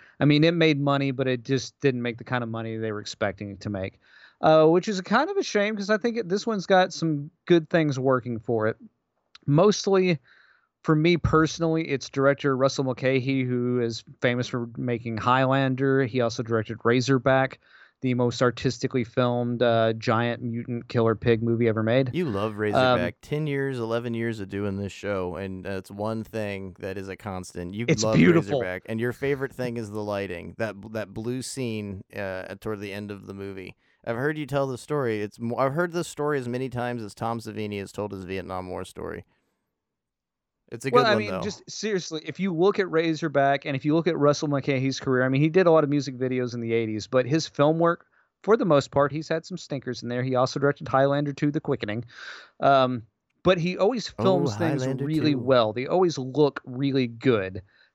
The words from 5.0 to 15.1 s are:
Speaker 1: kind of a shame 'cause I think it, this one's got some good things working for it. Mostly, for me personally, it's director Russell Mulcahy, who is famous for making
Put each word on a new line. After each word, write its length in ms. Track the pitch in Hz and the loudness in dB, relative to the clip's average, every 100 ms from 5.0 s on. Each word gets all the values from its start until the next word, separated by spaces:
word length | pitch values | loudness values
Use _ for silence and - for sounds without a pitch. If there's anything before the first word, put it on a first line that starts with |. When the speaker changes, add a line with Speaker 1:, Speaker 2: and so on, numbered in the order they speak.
Speaker 1:
kind 260 | 180 226 330 | 0 0 2
of 80 | 392 | -2
a 60 | |
shame 320 | - 208 208 214 | 0 0 0 -2
'cause 160 | 196 | -2
I 60 | 214 | 0
think 200 | 240 226 | -2 -4
it, 100 | 170 | -4
this 200 | 202 226 | -2 -2
one's 180 | 208 170 | -2 4
got 260 | 185 180 | 4 4
some 380 | - 165 147 147 _ - | 0 -2 -2 -6 _ 4
good 240 | 170 156 | 4 4
things 300 | 170 151 131 | 0 2 0
working 400 | 131 127 123 113 | 2 2 0 -6
for 260 | 120 113 110 | -2 0 0
it. 100 | - - _ _ _ _ - - | -2 -12 _ _ _ _ -8 2
Mostly, 720 | 147 208 202 202 190 185 165 _ _ _ _ _ _ | 6 6 4 2 4 4 2 _ _ _ _ _ _
for 140 | - 156 | 2 4
me 220 | 165 170 | 4 4
personally, 680 | - 160 156 - 165 160 160 | 4 4 4 0 0 0 -2
it's 220 | 135 - | -4 -4
director 480 | 139 139 139 143 127 | 2 2 4 2 2
Russell 280 | 135 - 131 | 2 2 -2
Mulcahy, 580 | 120 131 135 131 135 | 0 2 2 2 0
who 360 | 127 123 123 123 | 0 -2 0 0
is 220 | 117 117 - - | -2 -4 -12 -2
famous 280 | 127 123 123 | 0 0 -2
for 220 | 127 117 120 | -6 -8 -6
making 420 | 127 120 120 | -4 -4 -4